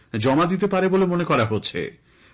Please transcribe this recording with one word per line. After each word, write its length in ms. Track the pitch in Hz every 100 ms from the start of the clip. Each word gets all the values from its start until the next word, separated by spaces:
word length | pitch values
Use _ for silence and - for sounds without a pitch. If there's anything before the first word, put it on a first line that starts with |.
| _ 113
জমা 280 | 120 143 170
দিতে 220 | 190 202
পারে 200 | 190 185
বলে 180 | 190 185
মনে 180 | 175
করা 220 | 165 139 107
হচ্ছে। 520 | 107 - - 73 - _ _ _